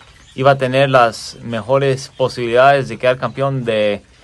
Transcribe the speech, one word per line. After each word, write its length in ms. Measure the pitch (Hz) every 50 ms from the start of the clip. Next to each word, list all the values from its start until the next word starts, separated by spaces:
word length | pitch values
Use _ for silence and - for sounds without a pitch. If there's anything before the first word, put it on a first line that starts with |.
| - _ _ _ - - -
iba 160 | 131 131 139
a 60 | 139 135
tener 320 | 135 127 127 135 143 135
las 480 | 131 127 120 117 107 - - - - -
mejores 720 | 127 117 117 113 101 117 135 139 139 135 131 135 - - _ -
posibilidades 720 | 131 123 - - 120 117 117 123 131 139 143 139 135 -
de 80 | 113 104
quedar 200 | - 127 127 127
campeón 460 | 131 120 110 131 135 139 139 131 120
de 380 | 117 110 107 107 104 101 98 - _ _ _